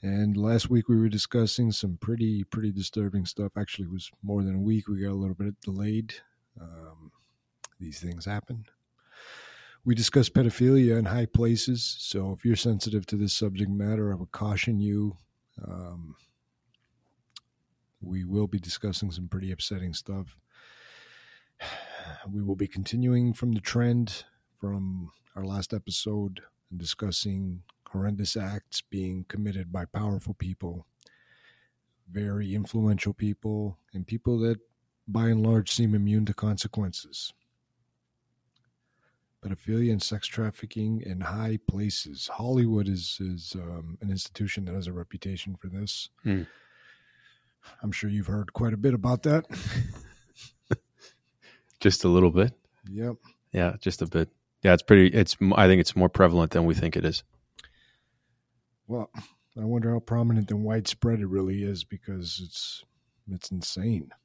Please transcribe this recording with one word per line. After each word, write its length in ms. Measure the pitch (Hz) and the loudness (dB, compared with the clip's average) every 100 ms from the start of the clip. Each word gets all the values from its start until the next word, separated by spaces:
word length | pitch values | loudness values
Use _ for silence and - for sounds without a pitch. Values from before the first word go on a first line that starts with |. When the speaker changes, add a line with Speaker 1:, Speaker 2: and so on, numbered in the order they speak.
Speaker 1:
And 340 | 98 98 104 101 | -2 0 2 2
last 360 | 104 117 - | 2 2 4
week 180 | 120 110 | 2 4
we 100 | 117 | 4
were 80 | 113 | 4
discussing 640 | 104 - 120 110 - 120 | 2 0 0 0 2 0
some 280 | 104 98 85 | 0 -4 -4
pretty, 420 | - 117 110 107 | -4 0 0 0
pretty 280 | 98 110 107 | -2 -2 -2
disturbing 560 | 98 92 - 101 98 90 | -2 -4 -2 0 0 -4
stuff. 240 | - 101 - | -4 -6 -4
Actually, 340 | 101 - 92 | -6 -6 -8
it 20 | |
was 180 | 92 - _ | -8 -12 _
more 180 | 101 101 | -4 -2
than 140 | 95 95 | 0 0
a 40 | |
week. 280 | 101 110 101 | 0 0 0
We 160 | 101 | -4
got 80 | 98 | -4
a 20 | |
little 220 | 98 95 92 | -4 -4 -4
bit 180 | 101 101 | -6 -6
delayed. 540 | - 95 104 110 110 - _ _ _ - | -10 -6 -4 -4 -4 -12 _ _ _ -20
Um, 520 | 82 82 80 80 78 _ _ _ _ _ - _ | -20 -18 -20 -20 -20 _ _ _ _ _ -20 _
these 200 | 85 73 | -16 -12
things 260 | 90 85 98 | -10 -10 -8
happen. 400 | 104 - 117 107 _ _ _ _ - - - - - - - - | -8 -8 -12 -12 _ _ _ _ -20 -20 -20 -20 -20 -20 -10 -2
We 80 | |
discussed 400 | 117 110 143 120 | 0 4 4 4
pedophilia 640 | - 120 - 123 135 123 113 | 4 2 4 4 6 6 4
in 80 | 107 | 2
high 220 | 117 117 | 0 2
places, 560 | - 117 113 - 123 113 - | 2 4 2 0 -2 -4 -8
so 320 | - 98 95 | -6 -4 -4
if 120 | 95 | -2
you're 120 | 117 110 | 2 2
sensitive 500 | 120 104 110 107 92 | 2 0 0 -4 -2
to 120 | 104 | -2
this 160 | 101 | 0
subject 360 | - 107 95 101 | 0 -2 -2 -2
matter, 420 | 101 101 110 104 | 0 0 0 -2
I 40 | 95 | -4
would 160 | 90 | -6
caution 480 | - 104 101 - 107 | -6 -4 -2 0 0
you. 360 | 104 104 104 90 _ _ _ - | 0 0 -2 -6 _ _ _ -16
Um, 520 | - 90 90 87 82 76 _ _ _ _ _ _ _ _ _ _ _ - _ _ _ _ _ _ | -12 -12 -12 -14 -16 -18 _ _ _ _ _ _ _ _ _ _ _ -20 _ _ _ _ _ _
we 220 | 87 92 | -8 -6
will 240 | 90 98 104 | -2 0 0
be 100 | 98 | -2
discussing 540 | 85 - 104 92 101 | -6 -6 -6 -4 -6
some 160 | 85 90 | -6 -6
pretty 240 | 95 95 | -6 -6
upsetting 420 | 90 - 98 92 | -6 -6 -6 -6
stuff. 420 | 82 - 98 87 - _ _ - - - - - - - - _ _ | -8 -8 -10 -10 -16 _ _ -20 -20 -20 -20 -20 -20 -20 -20 _ _
<sighs> 280 | - - - - 85 78 - | -14 -14 -16 -16 -16 -16 -10
We 100 | 101 | -6
will 140 | 101 95 | -4 -2
be 120 | 101 | -4
continuing 680 | - 95 117 123 123 123 | -4 -4 0 2 4 2
from 200 | 110 123 | 0 0
the 80 | 110 | -2
trend 640 | - 120 120 120 113 - - _ _ _ | 0 0 2 2 0 -4 -16 _ _ _
from 520 | 101 101 95 92 85 _ _ - | -6 -4 -4 -6 -10 _ _ -10
our 100 | 98 | -6
last 280 | 98 92 | -6 -4
episode 680 | 107 - - - 104 101 92 - _ _ | -6 -6 -6 -4 -2 -4 -8 -18 _ _
and 100 | 90 | -10
discussing 840 | 85 - 104 90 104 95 95 90 - - - | -8 -6 -4 -4 -4 -4 -4 -8 -12 -20 -10
horrendous 480 | 98 98 101 101 - | -4 -2 -2 -4 -4
acts 440 | 98 101 _ - | -6 -8 _ -10
being 440 | - 98 95 92 90 | -8 -6 -4 -6 -8
committed 440 | 101 104 98 87 | -6 -4 -4 -6
by 140 | 92 85 | -6 -6
powerful 480 | - 104 98 - | -4 -2 -4 -4
people, 520 | 101 92 90 90 87 - _ _ _ _ _ _ _ _ _ _ _ _ | -8 -6 -6 -8 -10 -14 _ _ _ _ _ _ _ _ _ _ _ _
very 460 | 90 104 101 101 101 | -6 -4 -4 -2 -2
influential 580 | 98 113 107 101 - | -2 2 2 2 0
people, 640 | 101 107 104 110 107 104 90 _ | -2 -4 -4 -4 -4 -4 -8 _
and 140 | 98 90 | -10 -6
people 320 | 117 - 120 | -4 0 2
that, 200 | 113 110 _ _ _ _ - | 2 0 _ _ _ _ -4
by 200 | 104 113 | 0 4
and 180 | 110 110 | 4 6
large, 260 | 113 98 | 4 2
seem 220 | - 117 | 2 2
immune 320 | 104 101 107 104 | 4 4 2 2
to 80 | |
consequences. 1000 | 101 107 101 104 - 98 - - - - - _ _ _ _ _ _ _ _ _ _ _ _ _ _ _ _ _ _ _ _ | 0 -2 -2 -4 -4 -4 -6 -14 -12 -14 -14 _ _ _ _ _ _ _ _ _ _ _ _ _ _ _ _ _ _ _ _
Pedophilia 480 | 104 98 - 110 117 | -8 -8 -2 0 2
and 100 | 107 | 2
sex 260 | - 104 - | -2 -6 -6
trafficking 720 | - 107 - 110 - 107 110 | -4 -4 -4 -10 -4 -2 -2
in 200 | - 92 | -4 -8
high 360 | 90 101 113 110 - | -6 -4 -2 -2 -2
places. 600 | 98 104 - 78 67 - | -2 -2 -4 -8 -10 -10
Hollywood 560 | - 120 131 117 110 98 | -6 0 4 4 4 2
is, 300 | 95 87 - | 0 -2 -6
is, 360 | 95 87 82 92 | -6 -6 -8 -10
um, 420 | 87 85 82 85 | -10 -10 -10 -8
an 100 | 101 | -4
institution 540 | 95 - - 101 - 92 | -4 -6 -6 -4 -4 -6
that 100 | 92 | -6
has 120 | 90 | -6
a 60 | |
reputation 600 | 90 87 98 98 95 - 92 | -8 -10 -10 -8 -8 -8 -10
for 120 | 92 | -10
this. 420 | 95 104 - - _ | -8 -6 -8 -10 _
Speaker 2:
Hmm. 200 | - 98 82 - _ _ - - _ _ _ _ _ _ - - | -2 -2 -4 -14 _ _ -20 -20 _ _ _ _ _ _ -20 -10
Speaker 1:
I'm 100 | 110 | -8
sure 180 | 98 107 | -4 -2
you've 180 | 104 95 | -2 -2
heard 260 | 104 101 | -4 -4
quite 200 | - 117 | -2 -2
a 40 | 110 | 2
bit 160 | 123 | 2
about 300 | 123 113 123 | 2 2 0
that. 220 | 156 156 160 | 2 2 0
<laughs> 600 | - - - - - - - _ _ - _ _ - _ _ - _ _ _ - _ _ _ | -8 -6 -2 -4 -6 -16 -20 _ _ -20 _ _ -6 _ _ -20 _ _ _ -20 _ _ _
Speaker 2:
Just 220 | 101 95 92 | 4 4 6
a 20 | |
little 220 | 87 90 | 8 8
bit? 220 | 85 113 120 _ _ 98 | 6 2 2 _ _ -14
Speaker 1:
Yep. 260 | 98 117 120 _ _ _ | -8 -8 -8 _ _ _
Speaker 2:
Yeah, 240 | 92 87 82 | 0 0 0
just 200 | - 87 | -6 -4
a 40 | 82 | -2
bit. 240 | 82 80 _ _ _ | 0 -2 _ _ _
Yeah, 120 | 98 | 8
it's 100 | 87 | 8
pretty, 240 | - 101 92 | 10 10 10
it's 280 | 110 95 - | 8 2 4
m-, 120 | 98 - | 4 8
I 120 | 95 | 8
think 140 | 95 | 8
it's 140 | 85 - | 6 4
more 140 | 92 | 4
prevalent 420 | - 95 87 82 | 8 6 8 4
than 140 | 87 85 | 4 2
we 100 | 78 | 2
think 200 | 85 - | 0 0
it 80 | |
is. 200 | - 85 - _ _ _ - _ _ _ _ _ _ _ _ _ _ _ _ | -2 -2 -8 _ _ _ -20 _ _ _ _ _ _ _ _ _ _ _ _
Speaker 1:
Well, 220 | 120 110 - - _ _ - | -8 -6 -12 -20 _ _ -8
I 60 | 110 | -2
wonder 260 | 120 113 | 0 2
how 80 | 117 | 0
prominent 520 | - 117 117 113 98 | 0 2 4 4 2
and 120 | 104 | 0
widespread 560 | 107 110 104 - 120 113 | 0 0 -2 0 2 2
it 60 | 98 | 0
really 380 | 95 95 98 | 0 0 0
is, 200 | 101 95 | -2 -4
because 560 | - 98 - 95 85 92 | -8 -12 -10 -8 -8 -10
it's, 420 | 87 - - - - _ _ _ - | -10 -10 -12 -12 -18 _ _ _ -10
it's 200 | 95 - | -10 -8
insane. 600 | 92 85 - 101 104 69 - | -8 -8 -4 -2 -2 -4 -18